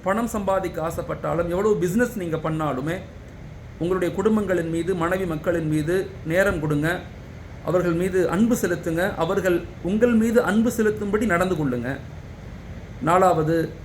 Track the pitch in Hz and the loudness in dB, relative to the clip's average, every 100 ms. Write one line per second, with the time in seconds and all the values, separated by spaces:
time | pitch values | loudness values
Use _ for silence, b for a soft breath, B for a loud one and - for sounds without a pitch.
0 | 180 208 233 214 196 190 175 165 165 170 | 0 0 0 -2 0 0 0 -4 -4 -4
1 | 160 147 147 160 170 180 214 185 175 208 | -6 -4 -2 -2 0 2 2 2 2 2
2 | 240 220 170 156 160 156 151 127 147 185 | 0 -2 -4 -2 -2 -2 -2 -2 -4 -6
3 | - - - - - - - - 165 185 | -8 -16 -16 -16 -16 -16 -14 -4 -2 0
4 | 175 175 214 214 190 175 165 165 170 185 | 0 2 2 2 2 0 0 -2 -2 0
5 | 165 185 180 156 190 170 156 156 151 190 | 0 0 -2 -2 0 0 2 0 0 0
6 | - - 156 175 202 175 151 147 160 180 | -2 -6 -2 2 2 2 0 0 0 -2
7 | - - - - - - - 180 175 170 | -6 -14 -16 -16 -16 -10 -2 0 2 0
8 | 190 185 170 170 226 233 190 165 170 160 | 0 2 2 4 4 4 0 -2 -2 0
9 | 196 - 165 196 185 175 - - 170 214 | 0 0 0 2 2 2 -2 -6 -2 2
10 | 240 226 226 233 170 208 233 226 214 208 | 4 4 4 4 4 2 2 2 0 0
11 | 202 214 233 175 185 160 143 123 123 139 | 0 0 2 2 2 0 0 0 -4 -6
12 | - - - - - - - - - - | -10 -14 -14 -14 -14 -14 -12 -14 -12 -4
13 | 151 180 185 160 151 165 156 - | 2 6 6 4 2 2 0 -6